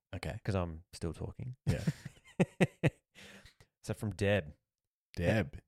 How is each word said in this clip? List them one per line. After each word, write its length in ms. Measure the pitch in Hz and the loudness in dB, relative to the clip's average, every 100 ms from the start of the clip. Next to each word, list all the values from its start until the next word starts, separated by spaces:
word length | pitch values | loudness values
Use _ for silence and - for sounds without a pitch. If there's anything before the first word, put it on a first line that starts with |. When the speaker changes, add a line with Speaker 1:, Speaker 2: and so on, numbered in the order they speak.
| _ | _
Speaker 1:
Okay. 240 | 98 - 110 | -8 -6 -4
Speaker 2:
'cause 120 | - 95 | -2 0
I'm 260 | 87 82 - | -2 -6 -14
still 200 | - 82 | -6 -6
talking. 420 | 76 - - 127 - - | -4 -8 -8 -10 -4 -2
Speaker 1:
Yeah. 140 | - - - - - - - | 0 -2 -4 -12 -18 -8 0
Speaker 2:
<laughs> 500 | - - - - 156 - _ - - - - _ _ _ | 0 2 0 2 0 0 _ -20 -20 -20 -20 _ _ _
So 100 | - 104 | -8 -4
from 160 | 107 | -4
Deb. 420 | 87 101 101 76 - _ _ _ _ _ 87 | 0 4 4 2 -10 _ _ _ _ _ 2
Speaker 1:
Deb, 400 | 85 110 78 | 4 4 2
Speaker 2:
"Has 60 | - | -6